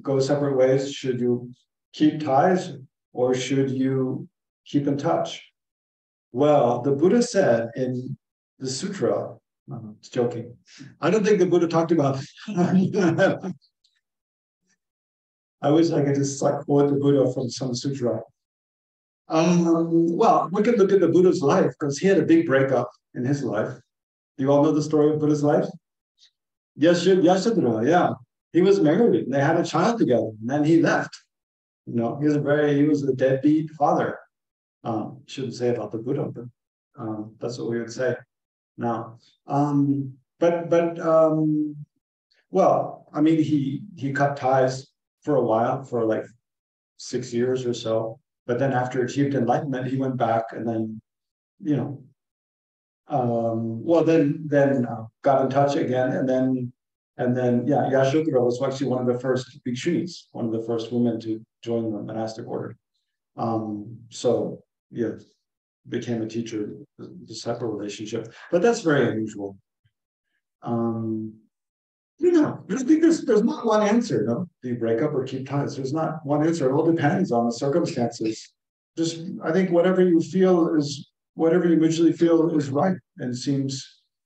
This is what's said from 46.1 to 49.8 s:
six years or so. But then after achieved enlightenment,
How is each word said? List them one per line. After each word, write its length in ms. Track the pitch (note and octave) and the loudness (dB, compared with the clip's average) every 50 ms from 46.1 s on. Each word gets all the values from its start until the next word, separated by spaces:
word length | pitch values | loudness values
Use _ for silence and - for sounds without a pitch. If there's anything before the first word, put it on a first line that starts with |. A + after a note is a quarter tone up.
| A2 A2 - - _ _ _ _ _ _ _ _ _ _ _ _ _ _ | -2 -2 -4 -10 _ _ _ _ _ _ _ _ _ _ _ _ _ _
six 340 | - - B2+ B2 B2 - | -16 -8 -8 -8 -8 -4
years 340 | A#2+ A#2 B2 B2+ C3 B2+ B2 | -4 -2 0 0 -2 -2 -2
or 80 | A#2+ A2+ | -4 -6
so. 460 | - A2+ A2 A2 A2+ A2+ A2+ - - _ _ _ _ - | -4 -4 -2 -2 -2 -2 -4 -10 -14 _ _ _ _ -6
But 140 | - A#2+ - | -4 -2 -2
then 120 | C#3 C3 | 0 0
after 300 | B2 B2 B2+ - - B2+ | 0 -2 -2 -2 -2 -2
achieved 320 | A#2+ - - C#3 C#3 - C#3 | -2 -2 0 -2 -2 0 0
enlightenment, 540 | B2 A#2 A#2 B2 - - C#3 B2+ B2+ | -2 0 0 0 0 0 -4 -6 -6